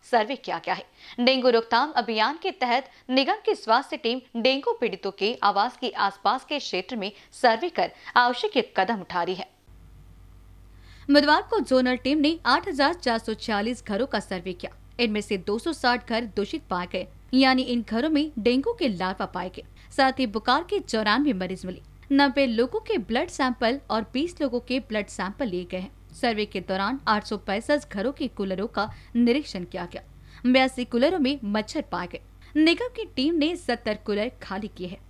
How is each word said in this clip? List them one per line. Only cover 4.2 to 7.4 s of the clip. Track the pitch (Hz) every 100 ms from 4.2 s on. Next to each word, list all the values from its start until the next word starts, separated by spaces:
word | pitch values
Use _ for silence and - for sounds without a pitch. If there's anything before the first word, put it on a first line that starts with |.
| 254 233
डेंगू | 226 269 285 466
पीड़ितों | 226 185 196
के | 190 202 247
आवास | 202 196 226 -
के | 254
आसपास | - 202 - - 254 -
के | 294
क्षेत्र | - 180 185 240
में | 196 - - -